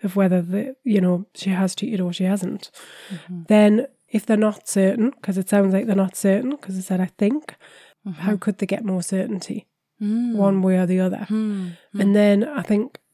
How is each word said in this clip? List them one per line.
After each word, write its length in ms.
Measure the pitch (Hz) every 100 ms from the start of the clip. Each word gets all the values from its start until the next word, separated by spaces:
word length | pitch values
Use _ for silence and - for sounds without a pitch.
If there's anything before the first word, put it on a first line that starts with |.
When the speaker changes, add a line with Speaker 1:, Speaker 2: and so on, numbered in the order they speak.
Speaker 1:
of 140 | 196 196
whether 240 | 190 180
the, 340 | 170 190 240 269
you 160 | 254 202
know, 260 | 185 180 202
she 160 | - 196
has 240 | 185 190
cheated 260 | - 214 208
or 120 | 180
she 120 | 175
hasn't? 460 | 185 202 180 202 - - - - -
Speaker 2:
Mm-hmm. 320 | 180 - 180 165
Speaker 1:
Then 380 | 214 208 214 277 _ _
if 140 | 214 -
they're 100 | 214
not 320 | 214 208 -
certain, 440 | 196 190 233 233 -
'cause 160 | - 190
it 100 | 190
sounds 240 | 202 196
like 140 | 190 226
they're 100 | 196
not 200 | 190 -
certain, 400 | 196 196 254 285
'cause 160 | - 190
they 60 |
said, 180 | 185 185
"I 100 | 185 -
think," 380 | 208 294 - - - - - _ 196
Speaker 2:
Mm-hmm. 140 | 165
Speaker 1:
how 160 | 185 202
could 220 | - 190
they 80 | 190
get 180 | 190
more 180 | 214 185
certainty? 640 | 175 190 190 196 - 208 - _ _ _
Speaker 2:
Mm. 320 | 208 226 240
Speaker 1:
One 260 | 220 196 196
way 140 | 190 185
or 60 | 180
the 140 | 185
other. 260 | 185 190 202
Speaker 2:
Mm. 420 | 214 214 202 180 170 _
Mm. 60 | 196
Speaker 1:
And 140 | 196 208
then 280 | 208 202
I 160 | 302 285
think, 360 | 175 208 240 - _